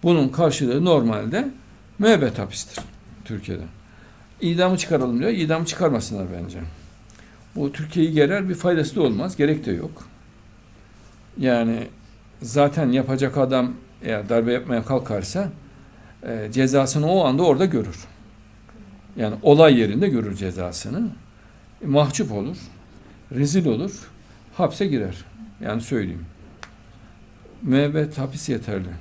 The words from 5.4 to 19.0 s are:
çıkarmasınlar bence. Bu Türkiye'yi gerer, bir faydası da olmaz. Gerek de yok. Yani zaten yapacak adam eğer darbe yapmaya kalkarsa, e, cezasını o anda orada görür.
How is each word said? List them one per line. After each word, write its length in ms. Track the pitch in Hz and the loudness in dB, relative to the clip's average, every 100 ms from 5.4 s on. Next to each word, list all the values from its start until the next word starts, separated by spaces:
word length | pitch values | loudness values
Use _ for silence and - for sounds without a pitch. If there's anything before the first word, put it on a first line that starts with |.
| 156 160 165 | 0 0 -2
çıkarmasınlar 640 | - 170 127 92 101 92 | 0 0 0 -2 -6 -6
bence. 260 | 90 87 90 82 - - - - - - - - - | -8 -10 -10 -12 -14 -20 -20 -20 -20 -20 -20 -16 -6
Bu 160 | 143 | -6
Türkiye'yi 420 | 139 156 170 165 | -4 -6 0 2
gerer, 360 | 156 143 202 190 | 4 4 2 -2
bir 60 | 180 | -2
faydası 400 | 180 175 151 - | 2 2 0 2
da 60 | |
olmaz. 360 | 143 107 92 - | 2 2 -4 0
Gerek 280 | 147 151 127 | 0 0 -2
de 60 | |
yok. 360 | 85 117 - - - - - - - - - - - - - - - | -4 -6 -12 -20 -20 -20 -20 -20 -20 -20 -20 -20 -20 -20 -20 -20 -4
Yani 500 | 131 120 117 113 113 - - - - - | 2 2 2 -2 -6 -14 -20 -20 -20 -16
zaten 500 | 120 127 143 143 143 | -4 2 2 2 0
yapacak 460 | 127 127 131 135 139 | 0 0 0 0 0
adam 360 | 127 131 123 123 - - | 0 2 -2 -6 -16 -14
eğer 260 | - 110 101 | -6 -6 0
darbe 240 | 117 117 | 0 2
yapmaya 320 | 120 - 120 117 | 0 0 -4 0
kalkarsa, 640 | 131 127 107 95 180 - - - - - - - - | -2 -2 -4 -4 -4 -4 -6 -20 -20 -20 -20 -20 -18
e, 260 | - 117 107 | -10 -8 -4
cezasını 600 | 117 131 139 135 151 151 | 0 4 4 2 2 2
o 140 | 190 160 | 4 4
anda 180 | 135 | 4
orada 220 | 175 139 185 | 4 4 4
görür. 400 | 147 95 - - - - - - - - - - - | 0 -4 -8 -18 -20 -20 -20 -20 -20 -20 -20 -20 -20